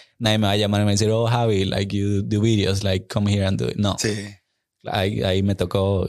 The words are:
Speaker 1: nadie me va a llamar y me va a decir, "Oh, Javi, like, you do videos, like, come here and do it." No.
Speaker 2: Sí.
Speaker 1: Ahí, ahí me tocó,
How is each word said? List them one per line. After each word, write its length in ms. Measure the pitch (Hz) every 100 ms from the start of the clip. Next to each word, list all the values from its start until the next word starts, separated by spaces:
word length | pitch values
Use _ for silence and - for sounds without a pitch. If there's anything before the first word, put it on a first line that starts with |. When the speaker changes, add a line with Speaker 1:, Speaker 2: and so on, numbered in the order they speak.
| - _
Speaker 1:
nadie 180 | 113 110
me 80 | 104
va 80 |
a 40 | 104
llamar 240 | 104 104
y 20 |
me 20 | 104
va 60 |
a 20 |
decir, 160 | 101 107
"Oh, 160 | 110 117
Javi, 400 | 120 117 98 95
like, 300 | 98 101 101
you 240 | 101 101
do 180 | 117 107
videos, 440 | 113 107 95 98
like, 240 | 101 95 -
come 200 | 107 101
here 120 | 101 95
and 120 | 95
do 80 | 60
it." 80 | -
No. 180 | 101 98
Speaker 2:
Sí. 160 | 110 101 101 104 _ _ _ _ -
Speaker 1:
Ahí, 360 | 104 98 107
ahí 200 | 95 95
me 120 | 98 95
tocó, 520 | 90 101 95 98